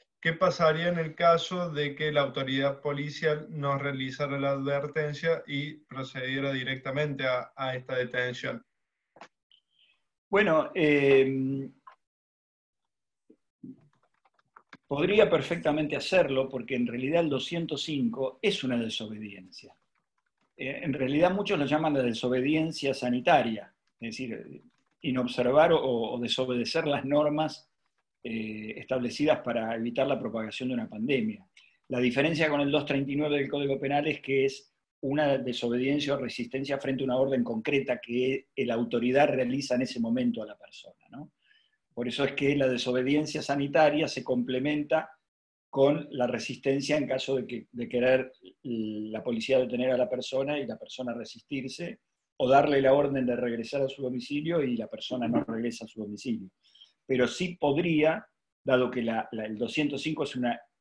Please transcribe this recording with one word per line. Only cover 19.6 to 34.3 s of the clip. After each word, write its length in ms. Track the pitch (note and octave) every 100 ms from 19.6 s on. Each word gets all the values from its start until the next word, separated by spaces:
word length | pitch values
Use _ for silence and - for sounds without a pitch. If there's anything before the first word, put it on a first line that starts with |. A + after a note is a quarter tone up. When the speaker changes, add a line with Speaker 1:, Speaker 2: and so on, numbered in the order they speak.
| - - _ _ _ _ _ _ _ -
Speaker 2:
Eh, 260 | C3+ -
en 100 | C3+
realidad 380 | C3+ C3 D3 F3
muchos 260 | G3 G3+ F3+
lo 80 | C#3
llaman 300 | D3+ D#3+ C#3+
la 80 |
desobediencia 920 | B2 A2+ B2 B2+ C3+ D#3+ D#3+ D#3 C#3
sanitaria, 800 | B2 B2 B2 B2 D3+ A#2 G#2+ F#2+ _ _ _
es 100 | A#2
decir, 500 | A2+ B2+ G#2+ - - - _ _ _
inobservar 680 | E3 B2+ B2 - B2 C#3+ E3
o, 100 | D#3
o 380 | C3 A#2 A2 A#2+
desobedecer 640 | A#2 - B2+ B2 A2+ D#3+ D#3
las 200 | C3+ C3
normas, 640 | D3 D3+ D3+ D#3 - - _ _ _ _ _
eh, 520 | A#2+ A2+ A2 G#2+ G#2+ -
establecidas 640 | - C3 A#2+ - D3+ D3+
para 340 | - A#2 A2 A#2
evitar 300 | A#2 A#2+ C3+
la 140 | B2+
propagación 500 | A#2 A2 G#2+ - B2+
de 60 | B2
una 140 | A2
pandemia. 580 | G#2+ A#2+ C3+ A2 G2+ - _ - _ -
La 120 | B2
diferencia 500 | B2 B2 D3+ D#3+ D#3
con 120 | C#3+
el 80 | C#3+
dos 160 | D3 C#3+
treinta 260 | C#3 C#3
y 40 | C#3+
nueve 220 | D3+ D3
del 120 | C3+
Código 300 | C#3+ C#3 C3+
Penal 280 | C#3 C#3+ D3+
es 140 | -
que 240 | -